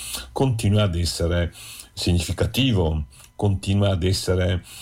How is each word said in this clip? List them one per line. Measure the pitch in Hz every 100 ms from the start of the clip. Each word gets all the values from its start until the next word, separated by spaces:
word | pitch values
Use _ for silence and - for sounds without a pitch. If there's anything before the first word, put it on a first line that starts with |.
| - - -
continua | - 135 110 104 107
ad | 104 85
essere | 85 - 85 87 82 - - - -
significativo, | - - 87 82 87 - - 135 98 80 78 71 - - -
continua | 101 95 101 101 101
ad | 92
essere | 92 98 - 92 92 90 - -